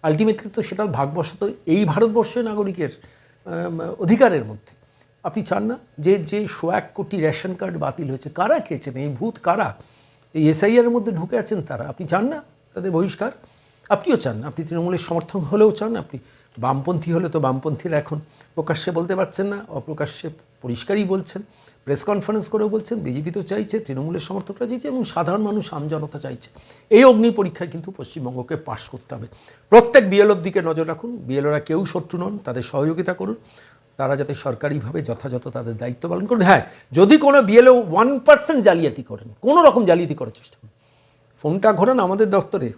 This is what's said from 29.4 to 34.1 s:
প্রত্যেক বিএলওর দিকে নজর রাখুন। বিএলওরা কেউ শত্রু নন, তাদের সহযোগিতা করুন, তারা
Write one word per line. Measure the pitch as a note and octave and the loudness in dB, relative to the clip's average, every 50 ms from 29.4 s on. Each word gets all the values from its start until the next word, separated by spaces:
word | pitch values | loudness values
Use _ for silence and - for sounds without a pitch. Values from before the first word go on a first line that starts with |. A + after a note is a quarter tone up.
| - - - _ _ _ | -20 -20 -20 _ _ _
প্রত্যেক | G3+ A#3+ A#3 A#3+ A#3 C#4 A3 F#3+ | 8 8 8 10 6 6 6 6
বিএলওর | F#3 G3+ G#3 G#3+ G#3 F3+ E3 | 4 6 6 6 6 2 0
দিকে | F#3+ F3+ G3+ F3 | -2 -2 -2 0
নজর | E3 D#3+ D#3+ D#3+ D#3+ | 0 -2 -2 -2 -4
রাখুন। | D#3+ D#3 - A#3+ A#3+ | -4 -8 -8 -12 -12
বিএলওরা | A3+ - B2 C3 C#3+ C#3 D3 D3 D3 | -12 -8 -4 -4 -2 0 0 0 -2
কেউ | D3 - D#3+ F3 G3 | -2 -2 -2 -2 -2
শত্রু | - - - - - - E3+ | -2 -4 -6 -6 -6 -8 -6
নন, | F3 G3 G#3 G3+ | -6 -6 -8 -8
তাদের | - - B2 B2 A#2+ | -8 -8 -8 -6 -8
সহযোগিতা | - - C#3 C#3 D#3 E3 E3 F3+ F#3 F3+ | -4 -2 -2 0 0 -2 -2 -4 -4 -4
করুন, | - F#2+ G3 - A#3 - - - - - - _ _ _ _ _ | -6 -6 -8 -8 -8 -12 -20 -20 -20 -20 -20 _ _ _ _ _
তারা | - C3+ C3 | -6 -2 -2